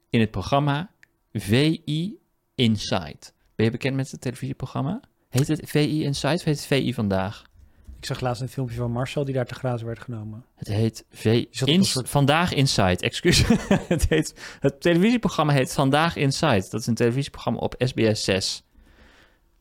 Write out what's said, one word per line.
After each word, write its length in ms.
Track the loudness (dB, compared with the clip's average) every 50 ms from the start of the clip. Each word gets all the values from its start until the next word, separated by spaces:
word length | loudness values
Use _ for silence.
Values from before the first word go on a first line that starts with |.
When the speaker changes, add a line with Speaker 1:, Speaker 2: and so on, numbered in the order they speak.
| _ _
Speaker 1:
in 100 | 0 2
het 100 | 2 0
programma 600 | 0 -4 -4 0 0 2 2 2 0 -2 -4 -8 _ _ _ _ _ _ _ _ -8
V 440 | -6 -2 2 2 4 4 2 0 -2 -4
I 320 | -4 -4 -4 -4 -6 -8 -12 _ _ _ _ _ _ _
Inside. 640 | 0 2 2 2 0 -2 -4 -4 -4 -4 -6 -12 -16 -20 -20 -20 _ _ _ _
Ben 100 | 0 0
je 40 | 0
bekend 260 | 0 -2 -4 -4 -4
met 140 | -4 -4 -6
het 100 | -8 -8
televisieprogramma? 800 | -8 -8 -8 -6 -8 -10 -8 -10 -10 -8 -6 -6 -4 -4 -6 -8 -10 _ _ _ _ _
Heet 200 | -2 -2 0 0
het 120 | -2 -4 -4
V 100 | -2 0
I 280 | 0 0 0 0 -2 -2
Inside 300 | -2 -4 -2 -2 -2 -2
of 100 | 0 0
heet 120 | -2 -2
het 100 | -2 -2
V 40 | -2
I 240 | 0 0 0 0 -2
Vandaag? 500 | -2 -2 0 0 0 -2 -2 -6 -10 -16 _ _ -20 -20 -20 _ _ _ -20 -20 -16
Speaker 2:
Ik 80 | -10
zag 140 | -8 -8 -4
laatst 220 | -4 -4 -4 -4 -6
een 60 | -8
filmpje 280 | -6 -6 -6 -6 -4
van 140 | -4 -4 -4 -4
Marcel 320 | -4 -4 -4 -4 -4 -4
die 100 | -2 -2
daar 120 | -2 -4
te 80 | -4 -6
grazen 320 | -6 -6 -4 -4 -4 -6
werd 120 | -8 -10 -10
genomen. 440 | -10 -12 -12 -10 -10 -12 -12 -14 -18 _ _
Speaker 1:
Het 140 | _ -8 -4
heet 360 | -2 0 0 0 -2 -4 -10 _
V 120 | -16 -2 0 2 2
Speaker 2:
Die 160 | 2 0 -2
zat 120 | -4 -2 0
op 60 | 2
een 120 | 4 4
Speaker 1:
Ins-, 100 | 4 2
Speaker 2:
soort 180 | 0 -2 -4 0
Speaker 1:
Vandaag 440 | 2 4 4 4 4 4 2 2 2
Inside, 440 | 2 2 2 2 4 4 4 2
excuus. 480 | 2 0 -2 -4 0 2 4 4 4 4 4 4 2 2 2
<laughs> 200 | 0 0 2 0
Het 200 | 0 0 2 2
heet, 480 | 2 2 0 -2 -6 -12 -16 -18 -8 -2
het 200 | 0 0 0 2
televisieprogramma 720 | 2 4 4 6 6 4 4 4 2 0 0 2 2 4 4
heet 200 | 4 2 2 0
Vandaag 440 | 2 2 4 4 4 2 2 0
Inside. 500 | 0 0 0 0 2 2 4 4 2 2 0
Dat 100 | -4 -6
is 60 | -2
een 80 | -2 0
televisieprogramma 680 | 2 2 2 2 0 -4 -6 -8 -8 -6 -4 -4 -2
op 140 | -4 -6 -2 -2
S 140 | -2 -2 0
B 80 | 2 2 2 2
S 120 | 2 0
zes. 380 | 0 0 0 0 -2 -6 -8 -12 _ _ _ -20 -20 _ _ -20 -20 _ _ _ _ _ _ _ _ _ _